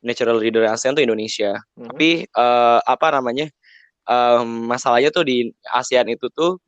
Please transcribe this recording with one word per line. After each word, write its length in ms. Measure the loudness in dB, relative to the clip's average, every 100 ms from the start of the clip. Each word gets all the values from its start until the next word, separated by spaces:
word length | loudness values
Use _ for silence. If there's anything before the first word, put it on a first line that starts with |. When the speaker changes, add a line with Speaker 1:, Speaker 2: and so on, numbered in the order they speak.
Speaker 1:
Natural 320 | -8 -2 0
leader 320 | 2 2 2 0
asean 320 | 0 -2 0
tuh 80 | 0
Indonesia. 560 | 0 -6 -4 -4 -4 -10 -20
Speaker 2:
Hmm. 160 | -18
Speaker 1:
Tapi, 320 | 0 0 0 -4
eh, 540 | 0 2 4 4 4
apa 240 | 2 0 0
namanya, 320 | 0 -2 -6 -8 _ _ -20 _ _ -2
em, 560 | 2 4 2 2 -6 -4
masalahnya 480 | -4 0 2 2
tuh 80 | 0
di 240 | 0 0 -2 -8 -6
asean 400 | -6 0 0 0
itu 160 | -4 -8
tuh 240 | -2 -2 -2